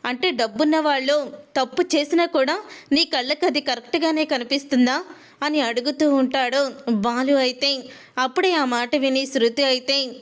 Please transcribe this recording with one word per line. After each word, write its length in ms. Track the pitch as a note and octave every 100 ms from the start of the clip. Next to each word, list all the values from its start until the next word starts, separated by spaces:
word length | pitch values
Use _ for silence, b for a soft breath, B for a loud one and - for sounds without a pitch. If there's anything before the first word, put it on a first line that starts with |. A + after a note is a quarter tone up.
| A#3+
అంటే 260 | B3 F#4
డబ్బున్న 480 | B3 A3+ G#3 D4+ D#4+
వాళ్ళు 520 | D4+ C#4 C4 D4 C4 - - -
తప్పు 240 | C4 -
చేసినా 440 | - D#4 D4 F4 E4+
కూడా 360 | D#4+ C4 F4+ G#4+ B B
నీ 120 | C#4+
కళ్ళకి 420 | E4 C#4 B3 D4+ F4
అది 160 | C#4+
కరెక్ట్గానే 640 | - B3 - E4 D#4+ D#4 D#4
కనిపిస్తుందా?" 760 | C4 A#3+ C#4 C#4 B3+ B3 C#4 F#4 B B B
అని 180 | D4 D4+
అడుగుతూ 540 | A#3 A#3 B3 C#4+ D4+ C#4
ఉంటాడు 760 | C4 C4+ B3 C4 C4+ - -
బాలు 420 | A3 A3+ A#3+ C4
అయితే. 500 | C#4 B3+ B3+ C#4 C4+ B3+ B B -
అప్పుడే 360 | B3+ D4+ F#4
ఆ 120 | E4 C4
మాట 300 | A#3+ A#3+ C#4+
విని 300 | C4+ C4 C4+
శృతి 380 | C4 A#3 A#3
అయితే 460 | C4+ B3+ B3+ C#4 C4 -